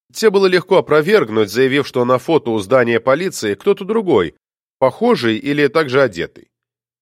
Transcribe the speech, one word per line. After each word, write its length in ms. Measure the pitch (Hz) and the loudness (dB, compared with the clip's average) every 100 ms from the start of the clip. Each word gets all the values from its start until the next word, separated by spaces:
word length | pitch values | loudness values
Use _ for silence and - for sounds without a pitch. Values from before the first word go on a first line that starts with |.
| _ | _
Те 160 | - 220 | -4 -2
было 160 | 196 190 | 0 0
легко 320 | 180 - 180 | 0 0 0
опровергнуть, 720 | - 151 156 214 113 110 104 | 2 0 2 0 0 -2 -2
заявив, 380 | 113 131 143 - | 0 0 0 -2
что 180 | 127 120 | -2 0
на 120 | 127 | 0
фото 340 | - 151 120 | 0 -2 0
у 80 | 110 | -4
здания 400 | 95 131 117 117 | 0 2 2 0
полиции 560 | 131 147 185 - 107 101 | 0 0 -2 -6 -6 -2
кто-то 300 | 202 196 190 | -2 -2 -2
другой, 500 | 226 185 113 80 - _ _ _ _ | -4 0 0 0 -6 _ _ _ _
похожий 600 | 131 - 240 175 117 110 | -2 0 0 0 0 -2
или 300 | 139 147 143 | -2 0 0
также 340 | 160 143 135 | 0 0 0
одетый. 480 | 127 85 78 - _ _ _ _ _ _ | 0 -2 -10 -12 _ _ _ _ _ _